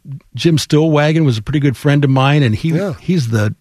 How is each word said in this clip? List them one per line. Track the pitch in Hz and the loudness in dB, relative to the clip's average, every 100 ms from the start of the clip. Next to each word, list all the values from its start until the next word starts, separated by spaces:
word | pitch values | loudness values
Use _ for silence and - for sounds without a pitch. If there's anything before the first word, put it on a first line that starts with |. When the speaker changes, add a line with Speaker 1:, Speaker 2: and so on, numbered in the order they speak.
| 143 139 _ | -14 -18 _
Speaker 1:
Jim | 117 170 156 | -2 0 0
Stillwagon | - 151 160 147 151 160 | 0 0 2 2 2 2
was | 147 110 | 0 -2
a | |
pretty | 107 147 | -4 -2
good | 139 120 | -2 -2
friend | 147 143 | 0 2
of | 139 | 2
mine, | 135 135 147 | 2 2 2
and | 127 104 | 2 0
he, | 165 | -2
Speaker 2:
Yeah. | 160 196 | -2 -4
Speaker 1:
he's | 127 - 180 117 | -6 -2 -2 0
the, | 113 107 - | -2 -2 -6